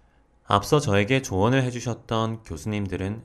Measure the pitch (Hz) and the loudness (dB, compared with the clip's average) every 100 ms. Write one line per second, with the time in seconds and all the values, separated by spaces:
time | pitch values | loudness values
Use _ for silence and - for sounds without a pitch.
0 | _ _ _ _ - 101 - 151 139 101 | _ _ _ _ 0 0 4 2 4 2
1 | 104 135 131 95 110 131 127 123 123 110 | 4 0 0 0 2 2 0 -4 -6 -8
2 | - 113 113 113 - 80 107 104 98 87 | -4 -2 -2 -4 -10 -10 -4 -4 -4 -4
3 | 95 110 | -4 -6